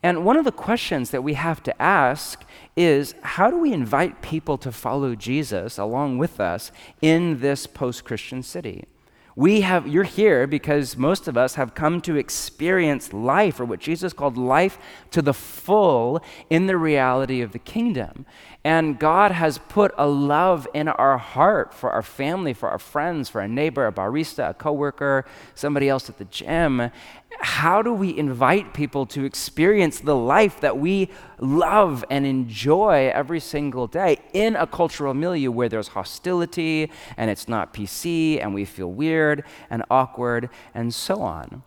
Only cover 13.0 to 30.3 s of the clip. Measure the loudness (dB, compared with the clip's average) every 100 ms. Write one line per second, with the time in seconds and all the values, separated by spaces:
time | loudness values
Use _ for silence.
13 | -4 -4 0 2 2 0 -6 -6 -4 -4
14 | -4 -2 -4 -2 2 4 2 -2 -20 -20
15 | -4 0 0 -2 -6 -16 0 4 6 4
16 | 2 -2 -6 -20 -2 0 2 0 2 2
17 | 2 2 0 -2 -4 -8 -8 -4 -2 -2
18 | -6 -12 -18 -20 -20 -6 0 2 2 2
19 | 2 4 4 4 0 -2 -4 2 2 2
20 | 0 2 2 4 4 2 -2 -4 -2 2
21 | 4 2 -2 2 4 4 -2 -4 -4 -4
22 | -6 -6 -4 -2 -4 -4 -4 -6 -6 -4
23 | -4 -4 -6 -6 -4 -2 -2 0 -2 0
24 | -2 -2 -4 -4 -6 -4 -4 -2 -4 -2
25 | 0 0 -2 -16 -20 -8 -2 0 2 0
26 | -4 -16 -14 -12 -4 0 2 2 -2 -6
27 | -20 -20 _ -8 -4 0 2 4 2 0
28 | -2 -2 -4 2 4 4 0 -6 -4 -2
29 | -4 -4 -6 -6 -10 2 4 6 4 0
30 | 0 2 4